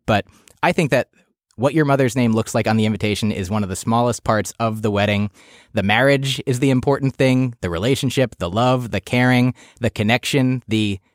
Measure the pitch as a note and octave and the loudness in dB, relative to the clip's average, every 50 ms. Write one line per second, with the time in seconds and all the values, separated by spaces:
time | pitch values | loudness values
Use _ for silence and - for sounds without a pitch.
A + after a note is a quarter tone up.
0 | _ - A2 G2+ - _ _ _ _ - - _ - E3 F3+ - F3 C3 - B2+ | _ 0 0 0 -2 _ _ _ _ -20 -8 _ -2 0 0 0 0 0 0 0
1 | - - _ _ _ _ _ _ _ _ _ - A2+ D3 C3 D#3+ D#3 C#3 C#3 C3+ | 0 -2 _ _ _ _ _ _ _ _ _ -4 -2 0 2 2 2 2 2 2
2 | C3+ B2+ - C3 B2 A#2 A2 A2 A2 - - B2 A2 A2 A2 A2 G#2+ G#2+ G#2+ G2 | 2 0 0 0 0 2 2 0 0 -2 -2 -2 0 0 2 2 2 0 0 -2
3 | G#2+ G#2+ G#2 - - G#2 G#2+ - F#2+ E2+ G#2+ G#2+ G#2 F#2 F#2+ - - - A2+ A#2 | -2 -2 -2 -2 -2 -2 -2 -4 -4 -4 -4 -4 -4 -4 -6 -6 -4 -2 0 0
4 | A#2+ B2 A#2 - - - A2+ G#2+ G2+ - - - A#2 A2+ A2 A2 G#2+ A2 G2+ G2+ | 2 0 -2 -2 -2 0 0 0 -2 -4 -6 -4 -4 -4 -4 -2 -2 -2 0 0
5 | G2+ G#2 G#2 G2+ G#2 G#2 - - - - - - _ _ - G#2+ F#2+ G2 G#2 A2+ | 0 0 0 0 -2 -4 -6 -12 -20 -20 -20 -20 _ _ -4 -2 0 2 2 4
6 | C3 C#3 C#3+ C#3 C3+ C3+ C3 - - - B2+ B2 C#3+ C3+ C3 B2+ B2 - C#3 C3+ | 4 4 4 2 0 -2 -6 -4 -4 -4 -2 0 2 2 2 2 2 0 0 0
7 | C#3 C3+ - - C#3+ C3 B2+ B2+ C3 B2+ A#2+ - - F#2 E2+ E2 G2 B2+ C#3 - | 0 -2 0 0 2 2 2 2 0 -2 -4 -6 -6 -4 -4 -2 -2 0 0 0
8 | - C3 - C#3 B2+ A#2 - - F2+ F2 F2 A2 A#2+ B2+ C3 B2+ B2 A2+ G2 G2+ | -2 -2 0 0 0 -2 -2 -6 -6 -4 -2 0 2 2 0 0 -2 -4 -6 -8
9 | - - - B2 B2 B2+ B2+ B2 B2 B2+ - - - - _ - - A2 - - | -6 -2 0 0 2 2 4 2 2 0 -2 -4 -12 -20 _ -6 -6 -4 -2 -2
10 | G#2+ G#2 A#2 B2+ - - - C#3+ C3 B2+ B2+ B2+ - - G#2+ A2 G#2+ G#2 G2 F#2 | 0 0 0 0 0 0 0 0 2 0 0 -4 -4 -2 -2 0 0 0 -2 -6
11 | - _ _ | -8 _ _